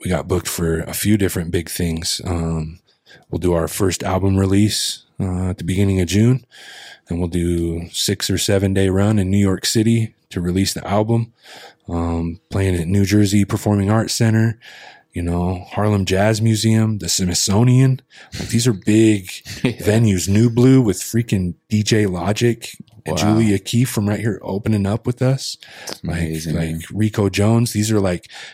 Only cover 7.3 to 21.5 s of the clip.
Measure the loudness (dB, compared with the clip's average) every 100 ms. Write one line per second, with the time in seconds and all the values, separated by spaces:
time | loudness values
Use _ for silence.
7.3 | -2 0 0 -2 -4 -8 -6 -4 -4 -2
8.3 | -2 0 2 2 2 2 2 2 2 2
9.3 | 2 2 0 0 0 2 2 0 _ _
10.3 | -4 -2 0 -2 -4 -2 0 2 0 -2
11.3 | _ -20 -20 -20 _ -8 -4 -2 -2 -4
12.3 | -8 -6 -2 0 0 0 0 4 4 4
13.3 | 2 2 0 0 2 2 0 0 0 2
14.3 | 2 0 -2 -12 -20 -20 -20 _ -6 -2
15.3 | -2 -2 -4 -6 -2 0 0 0 2 2
16.3 | 2 0 2 2 2 0 -2 -4 -2 -2
17.3 | -2 0 2 4 4 4 0 _ -20 -14
18.3 | -10 -4 0 0 0 2 4 4 2 -4
19.3 | -16 -16 -4 -4 -2 0 2 2 2 2
20.3 | 2 2 4 6 6 4 -2 -4 -4 0
21.3 | -2 -2